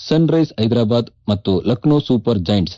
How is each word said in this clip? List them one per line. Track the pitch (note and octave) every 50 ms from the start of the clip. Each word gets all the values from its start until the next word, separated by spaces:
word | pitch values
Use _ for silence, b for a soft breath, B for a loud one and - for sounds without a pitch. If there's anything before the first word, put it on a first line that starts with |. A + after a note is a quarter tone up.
| - -
ಸನ್ರೈಸ್ | D3+ D#3+ E3 D3+ D#3+ E3 D#3 - - -
ಹೈದರಾಬಾದ್ | A2+ A2 A2+ A#2+ A2+ G#2+ A#2+ A#2+ A2+ - _ _ - -
ಮತ್ತು | G#2 G2 - - F#2+ F2 -
ಲಕ್ನೋ | - A#2+ - - D3+ D3 D3
ಸೂಪರ್ | - - C3 A2 - B2 A2 G2+
ಜೈಂಟ್ಸ್ | E2+ F2+ G#2 G2+ E2+ - -